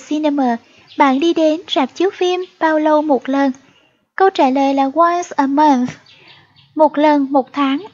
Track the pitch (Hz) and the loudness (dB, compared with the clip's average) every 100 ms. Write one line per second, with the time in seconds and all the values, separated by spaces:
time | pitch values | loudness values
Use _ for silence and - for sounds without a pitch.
0 | - 302 302 285 254 226 - _ _ - | -4 -4 -2 0 -2 -2 -8 _ _ 0
1 | 285 262 339 330 311 311 320 339 262 - | 0 2 0 2 0 0 -4 -4 -4 -2
2 | 359 - 359 359 370 _ 320 311 311 302 | -4 -2 -2 -2 -6 _ -2 0 2 0
3 | 302 269 - 269 277 262 _ _ _ _ | 2 -2 -2 -2 -2 -4 _ _ _ _
4 | _ - 381 381 277 262 277 277 269 285 | _ -2 0 2 0 2 0 0 -2 0
5 | 339 349 349 - 277 277 302 254 254 - | 0 0 -4 -4 -2 2 2 2 0 -8
6 | _ - - - _ _ _ - 302 285 | _ -20 -20 -20 _ _ _ 0 0 2
7 | 302 294 269 277 254 - 277 277 415 | 2 2 0 -2 -2 -4 -2 -4 -8